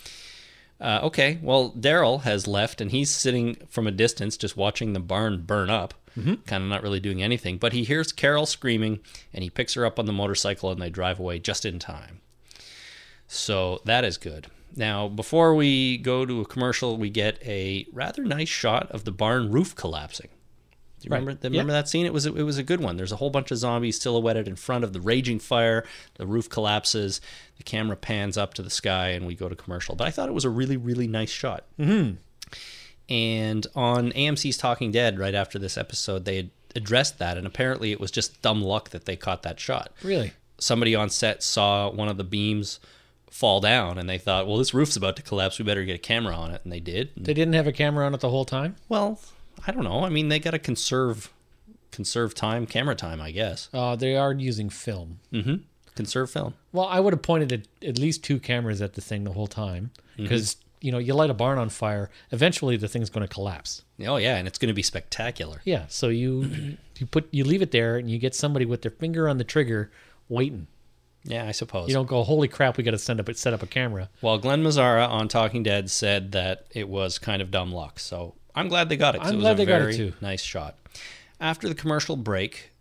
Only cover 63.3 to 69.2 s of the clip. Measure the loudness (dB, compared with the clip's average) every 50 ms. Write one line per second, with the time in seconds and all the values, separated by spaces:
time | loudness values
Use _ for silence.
63.3 | -4 -6 -6 -6 -6 -8 -10 -12 -12 -14 -16 _ _ -8 -4 -2 0 2 2 2
64.3 | 2 0 -2 -4 -4 0 0 0 2 0 0 -2 -2 -6 -8 -8 -6 -4 -4 -4
65.3 | -6 -6 -8 -10 -10 -6 -2 -2 -2 -2 -2 -6 -4 0 2 2 2 2 2 0
66.3 | 0 0 0 -2 -4 -4 -6 -8 -10 -12 -16 -14 -10 -8 -4 0 0 0 0 0
67.3 | 0 2 4 4 4 4 2 2 2 4 4 2 2 0 0 -2 -2 0 0 -2
68.3 | -2 -2 -2 0 2 2 0 0 0 -2 -4 -6 -6 -4 -4 -2 0 2